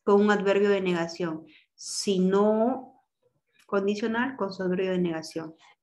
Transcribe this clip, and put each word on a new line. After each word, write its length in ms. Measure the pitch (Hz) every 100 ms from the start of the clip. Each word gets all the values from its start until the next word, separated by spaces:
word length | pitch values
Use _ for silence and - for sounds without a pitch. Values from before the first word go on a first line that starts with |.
con 180 | - 202
un 100 | 208
adverbio 380 | 202 196 196 208
de 120 | 196
negación. 640 | 185 170 165 - 170 156 - - _ _
"Si 440 | - - 214 185
no", 840 | 185 196 214 220 233 269 - _ _ _ _ _ _ _ -
condicional 680 | 202 196 208 226 226 269 262
con 160 | 196
su 100 | 190
adverbio 280 | 185 180 190
de 80 | 185
negación. 540 | 175 160 160 160 160 - - _